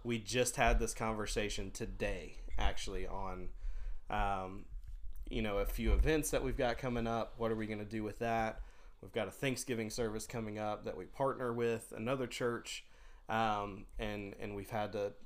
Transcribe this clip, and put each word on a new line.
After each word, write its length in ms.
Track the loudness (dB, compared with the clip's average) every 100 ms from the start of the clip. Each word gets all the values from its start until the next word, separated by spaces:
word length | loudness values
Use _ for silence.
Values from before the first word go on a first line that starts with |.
We 140 | -2 -2
just 380 | 2 2 2 6
had 200 | 6 6
this 140 | 4
conversation 800 | 0 -2 0 0 0 0 -2 -4
today, 680 | -4 -6 -2 -2 -2 -6 -8 0 4
actually, 500 | 6 4 0 -2 -2
on, 400 | -2 -4 -4 -4 -4 -2 -2 0 -2 0
um, 560 | 2 2 2 -2 -6 -8 -8 -8 -6 -4 -4 -2
you 120 | 0
know, 180 | 2 2
a 60 | 2
few 280 | 2 4
events 380 | 6 8 6 4
that 120 | 2
we've 140 | 2 4
got 200 | 4 4
coming 280 | 2 2 2
up. 280 | 2 0 0
What 120 | 0
are 40 | 2
we 100 | 0
gonna 180 | -2 -4
do 180 | -2
with 160 | -2 -2
that? 400 | 0 2 2 -2 -8 -12 -16 -16
We've 120 | -6
got 160 | -2 -2
a 20 |
Thanksgiving 580 | 0 0 0 -2 -2 -2
service 380 | 0 0 -2 -4
coming 320 | -4 -4 -2
up 240 | -2 -4
that 140 | -4 -6
we 80 | -6
partner 480 | 0 0 2 -2
with 400 | 0 2 0 -4 -6
another 320 | -2 -2 -2
church, 560 | -2 -2 -2 -4 -10 -12 -18 -18 -14 -2
um, 560 | 0 2 2 -2 -6 -10 -6
and, 380 | -4 -4 -6 -6
and 120 | -6
we've 160 | -6 -4
had 220 | -2 -2
to, 220 | -2 -4 -4